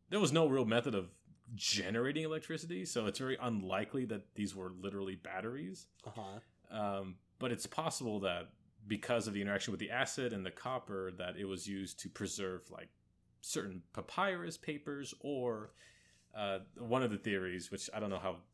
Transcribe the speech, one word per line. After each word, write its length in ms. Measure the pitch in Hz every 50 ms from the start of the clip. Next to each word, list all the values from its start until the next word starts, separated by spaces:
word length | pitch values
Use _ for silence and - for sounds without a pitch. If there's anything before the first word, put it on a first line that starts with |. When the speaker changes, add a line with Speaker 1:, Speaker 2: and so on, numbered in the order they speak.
| _ _
Speaker 1:
there 100 | 160 208
was 100 | 202 143
no 160 | 139 165 165
real 180 | 151 131 135 127
method 280 | 107 113 120 120 143 113
of 160 | 98 90 90 - - _ - - _ _ - 120
generating 720 | 104 - - - 101 - 92 107 117 123 135 151 160 160
electricity, 600 | 156 156 156 - - 160 156 - 165 175 185 185
so 220 | 160 - 123 110
it's 120 | 104 98 -
very 180 | 131 131 131 -
unlikely 640 | 127 123 113 104 95 92 95 98 107 - - 135 127
that 280 | 107 110 101 98 - _
these 200 | - 104 98 95
were 160 | 98 92 92
literally 460 | 90 90 90 98 98 98 98 95 95
batteries. 680 | 85 - 87 87 92 98 113 123 139 160 185 190 - - - _ _ -
Speaker 2:
Uh-huh. 360 | - 104 113 104 95 98 110 - _ _ _ _ -
Speaker 1:
Um, 460 | - 110 104 101 101 98 98 95 90 - _ _ _ _
but 120 | 127 127 120
it's 140 | - -
possible 540 | - - - 160 160 - - 131 117 107 101
that 300 | 98 95 87 87 90 - - _ _ - _ _ 110
because 400 | 101 107 104 - - 123 117 98
of 80 | 110 101
the 60 | 101 98
interaction 300 | 101 101 - - - 101
with 80 | 82
the 100 | 107 92
acid 420 | 113 123 131 - - - 131 123 113
and 120 | 101 92
the 40 | 92
copper, 600 | - - - 123 131 123 - - 104 95 95 92 92
that 240 | 90 92 90 87
it 80 | 82 101
was 200 | 95 95 90 -
used 320 | 98 101 98 95 90 - -
to 80 | - 95
preserve, 640 | - - 101 92 - - 98 95 92 87 - -
like, 180 | 85 85 85 - _ _ _ _ _ _ _ _ _ _
certain 420 | - - - - - 101 92 92 - - _
papyrus 640 | - 98 - - - 190 196 185 175 175 170 160
papers, 580 | - - - 151 143 147 - 143 139 139 - - -
or, 520 | - 139 147 131 123 123 113 107 107 117 - - - - - - - - - _ _ _ -
uh, 260 | 107 104 101 98 95 95 - - -
one 240 | 120 113 120 131 131
of 80 | 117
the 80 | 104 98
theories, 520 | - 113 101 95 92 90 90 90 85 -
which 180 | 101 95 - - -
I 40 | 107
don't 100 | 107 101
know 80 | 98 90
how 200 | 90 95 92 87 90 _